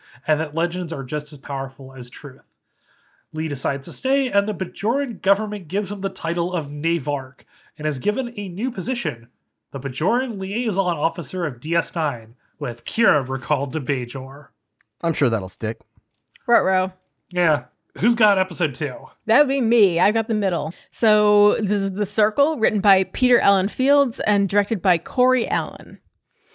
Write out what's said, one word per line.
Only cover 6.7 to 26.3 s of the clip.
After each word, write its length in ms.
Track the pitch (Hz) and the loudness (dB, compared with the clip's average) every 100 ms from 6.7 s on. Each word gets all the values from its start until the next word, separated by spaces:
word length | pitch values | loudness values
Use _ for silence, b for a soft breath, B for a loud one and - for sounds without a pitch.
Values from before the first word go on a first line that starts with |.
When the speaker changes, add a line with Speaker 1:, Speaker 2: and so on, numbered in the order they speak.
Speaker 1:
Navarch, 680 | 147 160 170 139 143 131 - _ b b - | -4 -2 0 -2 -4 -6 -18 _ b b -6
and 100 | 151 | -2
is 100 | 131 | 0
given 340 | 202 214 240 202 | -2 -2 -4 -6
a 120 | 196 | -8
new 220 | 175 247 | -4 -4
position, 580 | 202 175 247 160 117 113 _ _ _ _ | -4 -4 -2 -4 -6 -14 _ _ _ _
the 80 | 139 | -8
Bajoran 580 | 135 117 165 240 262 202 | -6 -2 0 0 -2 -6
Liaison 580 | 190 208 247 185 180 160 | -6 -4 -2 0 0 0
Officer 480 | 160 170 147 185 | -2 -2 -6 -4
of 140 | 160 120 | -4 -6
D 140 | 151 | -2
S 200 | 170 - | -2 -2
nine, 420 | 175 156 120 110 - _ - | -2 -2 -4 -12 -20 _ -8
with 260 | 135 113 | -8 -6
Kira 420 | - - 220 156 127 | -8 2 4 4 2
recalled 440 | 131 - 139 139 | -4 0 0 0
to 80 | 147 | -4
Bajor. 680 | 123 135 120 131 131 143 143 _ _ _ _ - | -2 -4 -4 -8 -10 -14 -18 _ _ _ _ -6
Speaker 2:
I'm 100 | 165 | -4
sure 140 | - 127 | 0 2
that'll 200 | 110 92 | 0 -4
stick. 320 | - 110 - _ _ _ _ _ _ - | -6 -6 -6 _ _ _ _ _ _ 2
Speaker 3:
Ruh-roh. 460 | 233 190 185 185 - _ _ - | 2 4 2 0 -6 _ _ -8
Speaker 1:
Yeah. 340 | 180 170 143 - _ _ - | 0 2 2 -2 _ _ 0
Who's 160 | 214 | 0
got 240 | 233 214 190 | 4 4 2
episode 360 | 185 151 160 | 0 -2 -2
two? 200 | 127 143 123 - _ - | -2 -6 -8 -16 _ 2
Speaker 3:
That 140 | 233 | 4
would 80 | 277 | 4
be 120 | 277 | 2
me. 380 | 226 240 196 165 | 2 4 4 4
I 140 | 196 | 2
got 160 | 220 220 | 2 0
the 60 | |
middle. 380 | 214 196 170 143 B B | 0 0 0 -4 B B
So 640 | - 226 214 208 208 208 - | 0 2 4 6 6 6 4
this 260 | 196 208 | 0 0
is 100 | 196 | 0
The 140 | 185 208 | -2 -2
Circle, 500 | - 214 220 294 294 | 2 2 4 2 2
written 200 | 220 208 | 0 2
by 240 | 208 190 | 4 4
Peter 360 | 185 - 247 247 | 4 0 4 4
Allen 280 | - 196 185 | 4 2 0
Fields 520 | - 262 285 269 226 | 0 4 4 2 0
and 280 | - 202 196 | 0 2 2
directed 320 | 202 202 202 | 0 0 0
by 180 | 196 175 | 2 0
Corey 500 | - - 254 254 - | 0 2 2 2 0
Allen. 500 | 175 151 - - 196 _ _ _ | -2 -4 -10 -16 -18 _ _ _